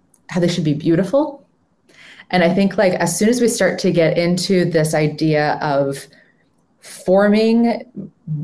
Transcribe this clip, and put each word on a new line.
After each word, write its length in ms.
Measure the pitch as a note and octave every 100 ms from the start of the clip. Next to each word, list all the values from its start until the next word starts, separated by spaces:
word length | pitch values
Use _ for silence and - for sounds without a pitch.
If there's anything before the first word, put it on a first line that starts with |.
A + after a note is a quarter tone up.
| _ _ -
how 120 | F#3
they 80 | F3
should 160 | F3
be 80 | D#3+
beautiful. 720 | C#3 - E3 F#3+ C#4 D4+ - _ _ _ _ _ - - - -
And 120 | F3+
I 120 | F3
think, 240 | F#3 G3 -
like, 160 | G3
as 240 | F3+ E3+ -
soon 100 | G#3+
as 120 | B3
we 80 | A#3+
start 300 | - F#3+ F#3
to 100 | F#3+
get 260 | F3 D#3+ D#3+
into 480 | F3 F3+ - F#3+
this 300 | E3+ D#3+ D#3
idea 640 | D#3+ D3+ D3+ D#3 D3+ D3+ -
of 460 | D#3 C#3 C#3 C#3 - - _ _ _ _ _ _
forming 1000 | - - - F#3+ G#3 G#3 A3 A3+ A#3 G#3+ - - - _ - D3+